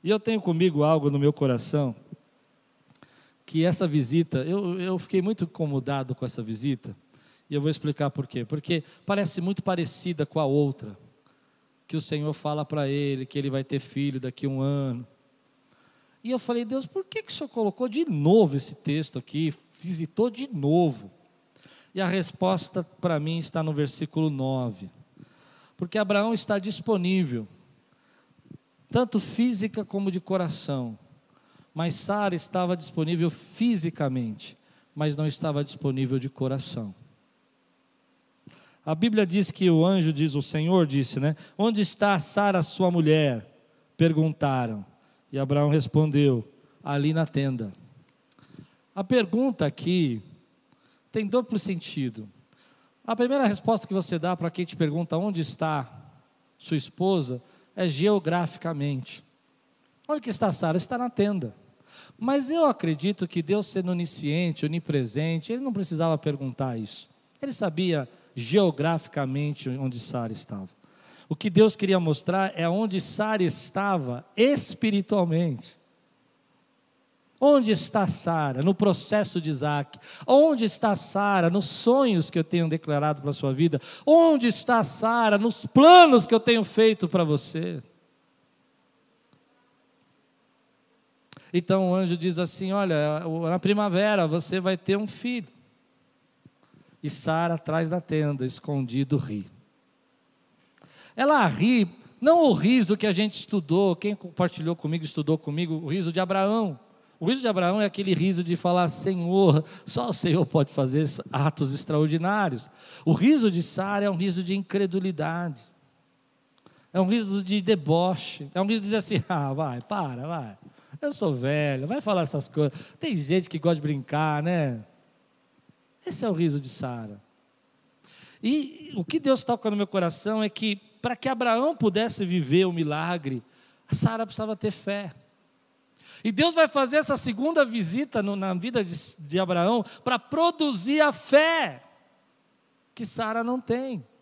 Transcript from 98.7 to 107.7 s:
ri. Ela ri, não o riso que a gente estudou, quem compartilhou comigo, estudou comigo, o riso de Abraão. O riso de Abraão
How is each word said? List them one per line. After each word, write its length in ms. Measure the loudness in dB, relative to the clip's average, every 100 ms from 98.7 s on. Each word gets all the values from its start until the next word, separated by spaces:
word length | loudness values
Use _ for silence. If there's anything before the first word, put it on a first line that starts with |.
| -4 -2 -2 0 -2
ri. 280 | -2 -8 -10 -18 _ _ _ _ _ _ _ _ _ _ _ _ -20 -20 -16 -2
Ela 280 | 2 4 4
ri, 420 | 4 4 4 2 -4 -20 _
não 240 | 4 6
o 80 | 6
riso 440 | 4 4 4 4 2
que 120 | 2
a 40 |
gente 220 | 0 -2
estudou, 640 | -4 -4 -4 0 2 2 2
quem 180 | -4
compartilhou 600 | -6 -10 -2 -2 -2 -6 -4
comigo, 280 | -4 -4
estudou 320 | -6 -6 -2 -2
comigo, 380 | -2 -4 -4
o 140 | -4 -4
riso 240 | -4 -2
de 80 | -2
Abraão. 580 | -2 0 2 0 -2 -6 _ _ _ _
O 80 | -2
riso 140 | 0
de 80 | 0
Abraão 320 | 0 2